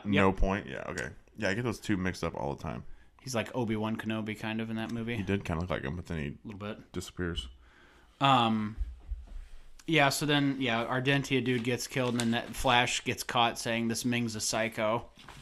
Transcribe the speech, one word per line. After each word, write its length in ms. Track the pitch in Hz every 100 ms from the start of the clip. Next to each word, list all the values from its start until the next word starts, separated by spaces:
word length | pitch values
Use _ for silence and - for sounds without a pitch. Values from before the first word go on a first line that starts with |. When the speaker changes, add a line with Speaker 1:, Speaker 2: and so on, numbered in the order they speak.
| 104
Speaker 1:
no 240 | 101 95
Speaker 2:
Yep. 80 | 95
Speaker 1:
point? 280 | 95 98 64
Yeah, 140 | 65 -
okay. 200 | 87 60 - - -
Yeah, 120 | 101
I 40 |
get 120 | 98 123
those 140 | 101
two 180 | - 98
mixed 260 | 92 87
up 100 | 85 -
all 200 | 69 69
the 80 |
time. 200 | 82 58 - - - -
Speaker 2:
He's 140 | 131 120
like 200 | 101 127
Obi-Wan 400 | 113 110 110 110
Kenobi 440 | 110 110 107 104
kind 200 | 110 110
of 120 | 113
in 40 | 113
that 140 | 110
movie. 240 | 117 113 117
Speaker 1:
He 60 |
did 240 | 95 98 -
kinda 160 | 80
look 80 | 90
like 140 | 76
him, 120 | 65 87
but 120 | -
then 100 | 82
he 80 | 71
Speaker 2:
A 40 | 69 -
little 120 | 98
bit. 320 | 104 110 -
Speaker 1:
disappears. 560 | 90 - - 87 82 - - - - - - - -
Speaker 2:
Um, 560 | 139 131 113 110 107 110 - - - - - - - - - - -
yeah, 240 | 156 139
so 160 | - 151
then, 320 | 147 143 131
yeah, 240 | 127 113 117
Ardentia 580 | 127 131 139 131 131
dude 200 | 117 123
gets 220 | 120 120 -
killed, 260 | 135 123
and 80 | 120
then 100 | 117
that 240 | 117 - -
Flash 480 | 135 123 123 -
gets 180 | - 117
caught 380 | - 123 117 -
saying, 280 | 120 113 113
"This 160 | 117
Ming's 320 | 123 120 117 110
a 60 |
psycho." 640 | - 117 113 117 107 120 - - - -